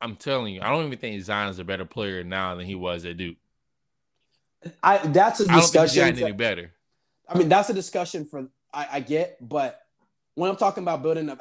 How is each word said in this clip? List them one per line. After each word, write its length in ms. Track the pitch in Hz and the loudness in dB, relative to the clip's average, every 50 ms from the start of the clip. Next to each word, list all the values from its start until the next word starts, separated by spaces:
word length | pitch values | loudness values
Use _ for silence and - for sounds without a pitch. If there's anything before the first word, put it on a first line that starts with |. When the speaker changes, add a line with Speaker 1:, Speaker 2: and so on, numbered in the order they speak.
Speaker 1:
I'm 160 | 117 117 101 | -12 -10 -10
telling 360 | - - 143 139 127 117 104 | -10 -6 -4 -2 -2 -2 -4
you, 80 | 95 92 | -8 -6
I 80 | 95 113 | -2 -2
don't 160 | 143 165 160 | -2 -2 -2
even 140 | 143 127 - | -4 -6 -8
think 240 | - 113 104 98 | -8 -8 -8 -8
Zion 260 | 90 104 104 104 104 98 | -6 -4 -4 -2 -2 -4
is 100 | 92 90 | -6 -8
a 60 | 90 | -6
better 220 | 92 95 92 92 | -6 -6 -6 -6
player 360 | - - 117 104 98 92 90 | -10 -8 -8 -6 -6 -6 -8
now 340 | 87 87 95 95 92 92 90 | -8 -6 -4 -4 -4 -4 -6
than 100 | 90 90 | -8 -8
he 80 | 95 98 | -10 -8
was 320 | 92 90 90 87 85 85 | -6 -6 -6 -6 -6 -8
at 100 | 87 87 | -10 -10
Duke. 200 | 87 90 85 82 - _ _ _ _ _ _ _ _ _ _ _ _ _ _ _ _ _ _ _ _ _ _ _ _ - 170 - _ | -8 -10 -10 -10 -14 _ _ _ _ _ _ _ _ _ _ _ _ _ _ _ _ _ _ _ _ _ _ _ _ -18 -18 -10 _
Speaker 2:
I, 160 | - 185 202 196 | 4 4 4 4
that's 420 | - 156 143 180 202 233 226 - | 2 4 4 6 6 6 4 2
a 40 | 202 | 4
Speaker 1:
I 20 | |
don't 140 | 180 165 165 | 6 8 8
think 20 | |
he's 80 | 170 - | 8 8
Speaker 2:
discussion 300 | - 156 165 147 131 147 | 6 6 6 6 6 4
Speaker 1:
gotten 140 | 139 131 120 | 4 4 4
Speaker 2:
to 80 | 123 131 | 2 -2
Speaker 1:
any 80 | 113 | -2
better. 400 | 101 101 117 110 95 87 85 85 _ _ _ _ _ _ _ _ _ _ _ | -2 -2 -2 -2 -2 -4 -8 -12 _ _ _ _ _ _ _ _ _ _ _
Speaker 2:
I 120 | - 165 180 | -2 0 2
mean, 100 | 170 156 | 4 6
that's 220 | 180 202 202 240 | 4 4 4 2
a 20 | |
discussion 540 | 208 190 180 - - 185 180 175 - 165 147 | -2 -4 -4 -4 -6 -6 -6 -4 -8 -10 -10
for, 220 | - 151 139 131 131 _ _ _ _ - | -10 -12 -12 -12 -12 _ _ _ _ -10
I, 120 | 147 143 - 139 | -10 -8 -6 -6
I 60 | 143 | -8
get, 380 | 123 113 151 160 175 175 - _ | -4 -2 -2 -2 -2 -4 -6 _
but 400 | 120 113 147 147 135 120 - - _ _ _ _ _ _ _ _ _ _ _ | -14 -6 -4 -2 -2 -2 -6 -12 _ _ _ _ _ _ _ _ _ _ _
when 160 | 151 175 190 | -4 -2 -2
I'm 60 | 190 | 0
talking 260 | - 214 196 196 208 | 0 0 0 0 0
about 200 | 180 170 160 143 | -4 -4 -4 -2
building, 280 | 131 160 160 160 156 147 | -2 -2 -2 -2 -2 -6
a, 80 | 135 - | -8 -10